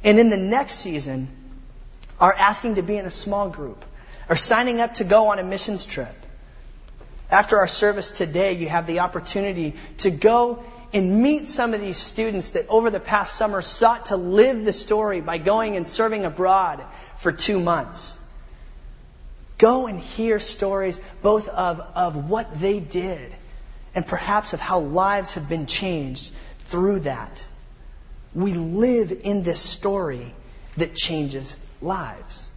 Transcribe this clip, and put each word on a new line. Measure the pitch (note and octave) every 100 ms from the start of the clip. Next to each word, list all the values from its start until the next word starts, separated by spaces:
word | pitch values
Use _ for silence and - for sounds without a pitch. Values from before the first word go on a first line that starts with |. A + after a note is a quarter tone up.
and | G#3+ G#3
in | A#3
the | G3+
next | F#3+ A#3+ C#4
season | - F#3+ D#3 C#3 C3 C3 - - - - - - - - -
are | F3
asking | G3 G3 G#3 A#3+ G3+
to |
be | F3 G#3
in |
a | F#3
small | - - G3+ G3
group, | D3+ C#3+ G2+ - - - - -
or | E3+
signing | - A3+ B3 A#3
up | A#3
to | A#3
go | F#3+ G#3 G#3+
on | G3+
a |
missions | F#3 G3 - G3 -
trip. | - A#2+ - - - - - - - - - - - -
After | F#3 G#3 G#3+
our | F#3
service | - G#3 G3+ F3+
today, | - E3+ D#3 F#3+
you | F3 D#3+
have | E3+ E3
the | E3+
opportunity | F3+ F3 E3 G3+ G3+ F3+ D#3 C#3+ - -
to | G3
go | D#3 G#3+ A#3 A#3+ A#3+ - - -
and | G#3 F#3 G3+
meet | C4 D4+ D4+
some | - A#3+
of | G#3+
these | G3+ F3+
students | - - A3 G3 E3
that | - A3+
over | A3 A3+
the | G3+
past | - G3+ G3 -
summer | G#3+ G3
sought | F3 - A3+ A#3 -
to | G3
live | F3 G3 B3 A#3+
the | G#3+
story | F#3 - G#3+ G#3+ F#3
by | D#3+ E3+
going | D#3+ A3 A3 G3
and | E3
serving | - A3 G#3+
abroad | F#3 D#3 F#3 F#3+ F3+ C#3 C3 - - -
for | F3
two | D#3 - G3+
months. | F3 E3+ A#2+ - - - - - - - - - - - - - - - - -
Go | A3 B3+ B3+
and | F#3
hear | - - A3+ G#3
stories | - - G3 G3 F#3+ F3+ - -
both | G3+ G#3+ G#3
of, | - F3+ E3
of | - - F3+ D3+ D3
what | G#3+ A3+
they | D#3 G3 G3+
did | D3+ F3+ F#3 E3+ B2 - - - - - -
and | F#3+ E3+
perhaps | F3+ - G#3 G#3
of | F3
how | - F#3
lives | D3 D#3+ F#3+ G3+ G3
have | - C#3+
been | E3 C#3
changed | - F#3+ E3 C3+ C3 - - - -
through | - F3 F#3+ G3
that. | D3 B2+ A2 - - - - - - - - - -
We | - G3
live | F3 E3 F3+ A#3+ A#3+ G3 F#3
in | G3+ G3+
this | E3+ E3
story | - - G3+ G3 E3+ B2+ A#2+ - - - - -
that | E3
changes | - - D#3+ C#3+ C3+ C3 - - -
lives. | D#3 F#3+ C3+ F#2+ - - -